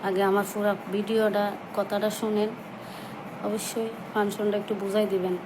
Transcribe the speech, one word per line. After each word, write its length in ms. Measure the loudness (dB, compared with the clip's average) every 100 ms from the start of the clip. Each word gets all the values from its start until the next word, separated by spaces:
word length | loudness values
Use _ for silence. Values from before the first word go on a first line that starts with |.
| 0
আগে 160 | 2 4
আমার 160 | 4 2
পুরা 200 | 2 2 0 -2
ভিডিওটা, 500 | -2 2 4 4 4 0 -2 -4 -2
কথাটা 340 | 0 0 0 0
শুনেন, 300 | 0 2 2 -2 -12 -12 -12 -12 -12 -12 -12 -6 -4
অবশ্যই 420 | -2 -4 -4 -4 -6 -4
ফাংশনটা 440 | 0 0 2 2 0
একটু 120 | -2 -2
বুঝাই 240 | 0 2 2
দিবেন। 220 | 2 0 -2